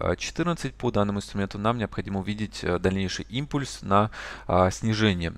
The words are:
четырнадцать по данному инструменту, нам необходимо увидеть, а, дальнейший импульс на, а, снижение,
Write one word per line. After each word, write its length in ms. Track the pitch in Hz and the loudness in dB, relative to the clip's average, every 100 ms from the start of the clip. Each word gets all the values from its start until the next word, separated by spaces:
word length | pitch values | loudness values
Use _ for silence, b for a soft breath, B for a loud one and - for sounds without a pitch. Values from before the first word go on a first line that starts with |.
| 87 90 | -2 -2
четырнадцать 540 | - - 170 165 135 | -4 -2 -2 -2 -4
по 200 | - 120 | -2 0
данному 260 | 107 101 101 | 2 2 0
инструменту, 400 | - 101 98 101 | -4 -4 -4 0
нам 200 | 107 120 | 0 0
необходимо 420 | 101 - 92 98 | -2 -4 -4 -2
увидеть, 400 | 98 104 104 - | -2 -4 -4 -4
а, 160 | 85 87 | 0 2
дальнейший 480 | 92 95 92 - - | 2 2 -2 -4 -6
импульс 540 | 120 143 143 131 - | -6 -4 -4 -4 -8
на, 300 | 98 98 107 B B B B | 2 4 4 B B B B
а, 240 | 90 92 | 4 4
снижение, 640 | - 113 107 107 90 82 | 2 0 4 4 4 -2